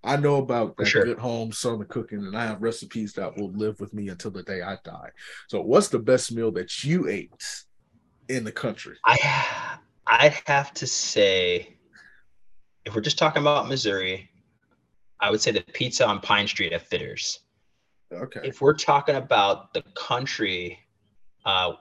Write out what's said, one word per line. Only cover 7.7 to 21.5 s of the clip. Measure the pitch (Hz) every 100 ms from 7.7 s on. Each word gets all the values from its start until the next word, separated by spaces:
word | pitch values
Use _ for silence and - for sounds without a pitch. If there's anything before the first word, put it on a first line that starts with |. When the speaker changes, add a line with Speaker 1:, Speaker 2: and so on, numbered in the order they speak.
| _ _ _ _ _ -
Speaker 1:
in | 131
the | 110
country? | - 123 104 - - -
Speaker 2:
I, | - - - - - - - _ _ -
I'd | 113 143 143 -
have | 139 139 -
to | 131
say, | - - 107 101 95 90 87 - _ _ - - - _ _ - - - _ -
if | 107
we're |
just | 127 -
talking | 156 147
about | 147 147 127
Missouri, | 135 110 98 92 95 - _ _ _ _ _ _ _ _ -
I | 104
would | 107
say | -
the | 110
pizza | - - 123 - 120
on | 101
Pine | - 104 101
Street | - 90
at | 87
Fitters. | - 90 90 - - - _ _ _ _ _ _ -
Speaker 1:
Okay. | 87 107 -
Speaker 2:
If | - -
we're | 139 151
talking | - 139 - 139
about | 127 117 98 98 -
the | - - -
country, | - 123 131 - 104 92 90 - _ _ _ _ - _
uh, | -